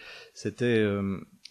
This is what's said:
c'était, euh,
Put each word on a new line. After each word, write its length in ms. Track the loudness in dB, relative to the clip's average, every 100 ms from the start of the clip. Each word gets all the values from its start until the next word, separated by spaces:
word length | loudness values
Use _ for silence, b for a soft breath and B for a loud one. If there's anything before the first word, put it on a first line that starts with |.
| B B B
c'était, 460 | -10 -8 -2 2 4
euh, 400 | 4 2 0 -4 -8 -18 -10